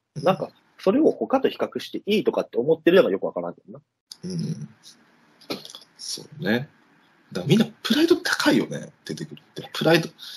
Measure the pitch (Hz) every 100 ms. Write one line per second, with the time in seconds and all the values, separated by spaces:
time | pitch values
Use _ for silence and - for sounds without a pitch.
0 | _ - 147 160 - - _ _ - 240
1 | 311 - - 269 - - 107 123 - 101
2 | - 208 123 101 - 113 131 160 - 185
3 | 117 95 85 87 87 - - 120 _ _
4 | _ - - 92 - 160 - - - _
5 | _ _ _ _ - - - - - _
6 | - - - 76 92 123 143 _ _ _
7 | _ _ _ - - 208 - - - 277
8 | 339 349 - - 294 254 - - - _
9 | - - - - _ - - - 156 170
10 | 165 - -